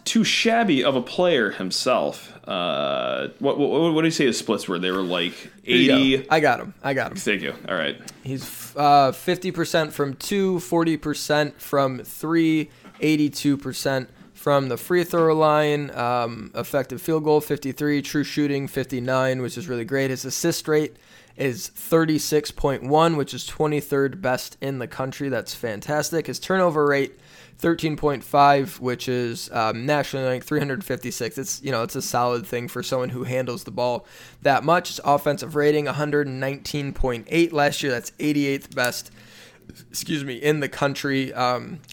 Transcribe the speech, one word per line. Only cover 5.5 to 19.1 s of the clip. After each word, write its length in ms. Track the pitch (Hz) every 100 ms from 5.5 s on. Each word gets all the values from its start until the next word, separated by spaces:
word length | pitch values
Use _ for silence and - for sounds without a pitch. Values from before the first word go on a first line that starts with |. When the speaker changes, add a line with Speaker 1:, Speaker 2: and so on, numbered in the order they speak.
| -
Speaker 2:
Here 160 | - 123
you 100 | 135
go. 100 | 135
Speaker 1:
eighty. 320 | 135 135 -
Speaker 2:
I 80 | 160
got 200 | 147 120
him. 140 | - -
I 120 | 139 131
got 160 | 113
him. 60 | 95
Speaker 1:
Thank 260 | 110 98
you. 100 | 71 - -
All 80 | 90
right. 200 | 73 - - -
Speaker 2:
He's, 520 | 131 131 - - - 139
uh, 360 | 147 143 135
fifty 400 | - - 180 185
percent 420 | 170 156 170 151
from 220 | - 143 131
two, 440 | - 202 190 175
forty 360 | - 170 165 151
percent 640 | 156 139 - 151 147 -
from 380 | - 143 135 127
three, 720 | - - 156 165 160 156 147 - - -
eighty-two 540 | 151 156 147 - 147 139
percent 520 | 131 123 143 135 127 - -
from 360 | - 147 139 135
the 80 | 117
free 260 | - 180
throw 320 | 170 170 160 156
line. 560 | 156 151 151 147 143
Um, 580 | - 120 123 120 113 101 -
effective 460 | 117 143 127 123
field 220 | - 156 151
goal, 140 | 151
fifty-three. 600 | 151 143 135 127 147 143
True 220 | 139 151
shooting, 440 | 139 - 147 139 135
fifty-nine, 760 | 139 127 127 123